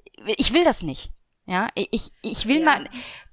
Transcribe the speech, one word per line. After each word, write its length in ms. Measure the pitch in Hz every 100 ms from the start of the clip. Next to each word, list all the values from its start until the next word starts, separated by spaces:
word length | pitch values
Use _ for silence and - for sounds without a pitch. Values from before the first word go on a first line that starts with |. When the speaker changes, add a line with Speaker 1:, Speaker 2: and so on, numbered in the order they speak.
| - - - -
Speaker 1:
ich 160 | -
will 120 | 262
das 180 | 339 -
nicht. 280 | 165 131 - - _ _
Ja, 240 | - 185 220
ich, 140 | - -
ich, 220 | 214 - -
ich 240 | 214 - 220
will 100 | 285
Speaker 2:
Ja. 40 | 320
Speaker 1:
mal, 240 | 277 - 247 - - -